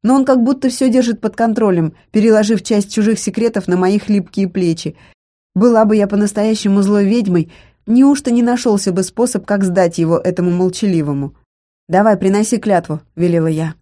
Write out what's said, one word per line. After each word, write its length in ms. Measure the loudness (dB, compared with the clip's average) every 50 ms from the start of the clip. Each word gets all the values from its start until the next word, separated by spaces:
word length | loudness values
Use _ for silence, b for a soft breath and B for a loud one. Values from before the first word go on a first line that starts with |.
| 2
Но 100 | 2 2
он 100 | 2 2
как 200 | 2 2 2 2
будто 240 | 0 0 0 -2 -4
всё 200 | -2 0 0 2
держит 320 | 2 2 2 0 -2 -4
под 140 | -6 -8 -4
контролем, 600 | -2 -2 -2 0 0 0 0 2 0 0 -2 b b b b
переложив 500 | -2 0 2 4 2 2 2 2 0 -2
часть 320 | -2 -2 -2 -2 -2 -2 -2
чужих 240 | -2 0 0 -2 -2
секретов 480 | -4 -6 -4 -2 -4 -2 -2 -4 -2
на 100 | -2 0
мои 220 | 2 2 2 2 0
хлипкие 500 | 0 0 -2 -2 -2 -4 -4 -4 -4 -2
плечи. 480 | -2 -2 -2 -2 -2 -4 -6 -12 b b b b b _ _ _ _ _ _ _ _
Была 280 | 2 2 4 4 4 4
бы 120 | 4 2
я 100 | 2 0
по-настоящему 760 | 0 0 -2 -2 -2 -2 -2 -2 -2 -2 -2 0 0 2 2
злой 220 | 2 2 2 2 2
ведьмой, 460 | 2 0 0 0 0 0 -2 -2 b b b b b b b _
неужто 440 | 0 2 4 4 4 2 0 -2 -2
не 120 | 0 2 2
нашёлся 480 | 0 0 0 0 0 0 0 -2 -2
бы 100 | -2 -2
способ, 420 | -4 -4 _ -2 -2 -2 -2 -6 -4
как 200 | -2 -2 0 0
сдать 340 | 0 2 2 0 0 0 -2
его 200 | 0 0 0 0
этому 340 | 0 -2 -2 0 -2 0
молчаливому? 800 | 0 0 0 -2 -2 -2 -2 -2 0 0 -2 -2 -4 -6 -6 -8 -10 _ _ _ _ _ _ _ _ _ _ -2
«Давай, 280 | 0 2 2 2 0
приноси 420 | 2 0 0 0 0 0 -2 -2 -4
клятву», 420 | 0 0 0 0 -2 -4 -10 -10 _ _ _
велела 320 | -4 -2 0 0 0 0 -2
я 260 | -2 -4 -6 -8 -8 _